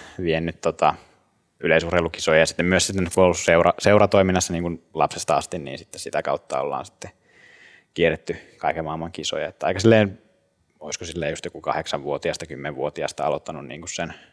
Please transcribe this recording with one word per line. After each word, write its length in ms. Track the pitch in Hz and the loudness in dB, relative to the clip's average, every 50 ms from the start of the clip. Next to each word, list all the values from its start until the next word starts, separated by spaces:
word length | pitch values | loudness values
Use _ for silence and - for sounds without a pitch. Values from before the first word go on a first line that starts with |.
| - - - - 92 | -16 -16 -10 -4 -2
viennyt 380 | 82 78 80 82 82 80 - | 0 0 0 0 -4 -6 -2
tota 340 | - 82 78 - 80 76 73 - - _ _ _ _ _ _ _ _ _ _ _ | -2 -2 0 2 2 0 0 0 -8 _ _ _ _ _ _ _ _ _ _ _
yleisurheilukisoja 800 | - 85 80 80 80 85 87 87 82 82 - - - - 80 80 | 0 2 4 4 4 2 2 2 2 0 -4 -4 0 4 6 6
ja 60 | 80 | 4
sitten 200 | - - - 85 | 4 2 0 0
myös 200 | 90 92 90 - | 2 2 2 2
sitten 220 | - 98 98 90 82 - | 0 -2 -2 -2 0 4
kun 100 | 92 92 | 4 4
ollut 140 | 90 87 - | 4 4 2
seura-, 360 | - - 85 85 85 87 - - | 2 4 4 6 6 4 2 4
seuratoiminnassa 720 | - 101 104 104 101 101 - 101 95 92 92 90 - - 90 | 4 6 6 6 6 6 6 4 4 4 4 0 0 0 -4
niinku 280 | 82 87 87 82 76 - _ _ | -4 -4 -4 -6 -8 -12 _ _
lapsesta 400 | 78 73 73 - 85 - - 78 | 0 0 0 0 -4 -2 0 0
asti, 220 | 71 - - - 87 | 0 0 -2 -8 -10
niin 200 | 73 67 67 - | -8 -10 -12 -14
sitten 220 | - _ - - | -14 _ -16 -14
sitä 220 | - - - 73 - | -12 -6 -4 -4 -2
kautta 380 | - 71 76 - _ 73 65 | -2 -4 -4 -4 _ -4 -4
ollaan 240 | 67 71 69 65 - | -4 -4 -4 -6 -8
sitten 260 | - _ _ - - - _ _ _ _ _ _ _ - _ - - - _ _ _ _ | -12 _ _ -18 -18 -18 _ _ _ _ _ _ _ -20 _ -20 -20 -20 _ _ _ _
kierretty 420 | - 85 82 78 - - - 82 - - - _ _ | 2 2 2 2 0 -4 -8 -10 -10 -10 -18 _ _
kaiken 260 | - 73 73 82 80 | -4 -4 -2 -2 -6
maailman 280 | 80 78 80 80 87 - | -6 -8 -8 -8 -10 -10
kisoja. 360 | - 76 - - 78 76 80 | -8 -8 -6 -6 -6 -6 -8
Että 180 | - _ - | -8 _ -4
aika 140 | 80 92 92 | -2 -2 2
silleen, 380 | 92 117 113 110 104 98 95 - _ _ _ _ _ _ _ _ _ _ _ _ | 4 6 6 6 4 2 0 -8 _ _ _ _ _ _ _ _ _ _ _ _
olisiko 240 | 85 78 - - 90 | -14 -12 -12 -10 -10
silleen 280 | 82 82 87 78 73 80 | -10 -8 -6 -6 -6 -6
just 120 | - - | -6 -10
joku 160 | - - - | -12 -14 -8
kahdeksanvuotiaasta, 840 | - 78 - 78 78 - - 71 67 71 71 71 - 85 76 - 82 | -6 -4 -4 -4 -4 -6 -8 -6 -4 -6 -6 -4 -4 -4 -4 -4 -8
kymmenvuotiaasta 800 | 76 73 65 69 73 71 65 65 73 - - 76 69 - - 71 | -12 -12 -10 -10 -10 -6 -6 -6 -6 -4 -6 -6 -6 -6 -4 -2
aloittanut 420 | 73 73 73 - - 80 73 71 | -2 -2 -4 -6 -10 -12 -12 -12
niinku 200 | 64 - 76 - | -14 -14 -14 -14
sen, 280 | - - - 85 82 - - - _ | -12 -8 -8 -8 -8 -8 -14 -20 _